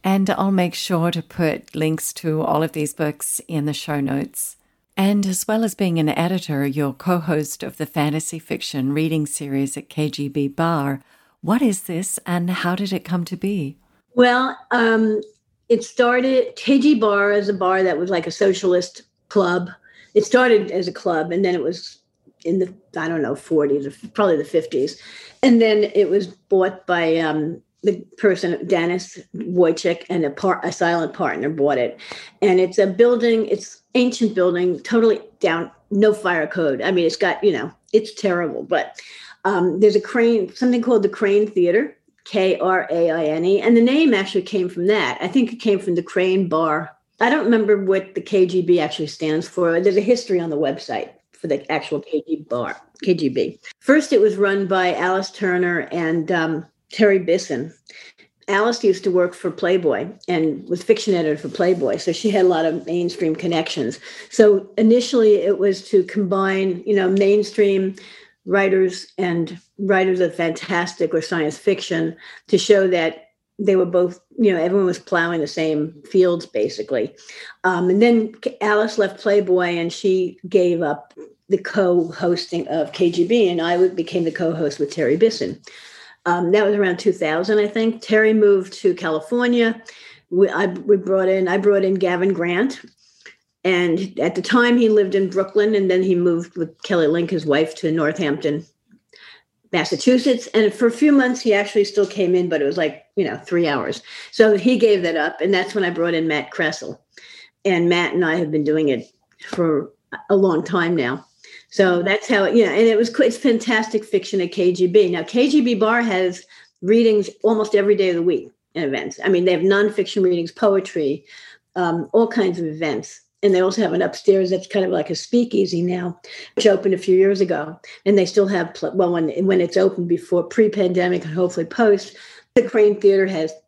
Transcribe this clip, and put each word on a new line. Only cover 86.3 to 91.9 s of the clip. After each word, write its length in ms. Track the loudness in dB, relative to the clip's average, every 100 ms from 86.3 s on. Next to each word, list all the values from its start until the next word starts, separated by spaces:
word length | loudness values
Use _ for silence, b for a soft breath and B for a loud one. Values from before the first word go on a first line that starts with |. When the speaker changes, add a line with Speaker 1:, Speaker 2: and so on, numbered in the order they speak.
| 0 2
Speaker 2:
that 120 | 2
was 120 | 2 0
around 240 | 0 0
two 120 | -2
thousand, 460 | -2 -2 -2 0 0
I 80 | 0
think. 340 | -2 -2 -4
Terry 320 | -2 2 4
moved 420 | 4 4 4 0
to 200 | -2 -2
California. 880 | 0 -2 -4 -2 -2 2 2 2 -2 -12 B B B _
We, 180 | 2 2
I, 180 | 2 -4
we 300 | -4 0 0
brought 320 | 2 0 2
in, 200 | 2 0
I 100 | 2
brought 260 | 2 2
in 100 | 2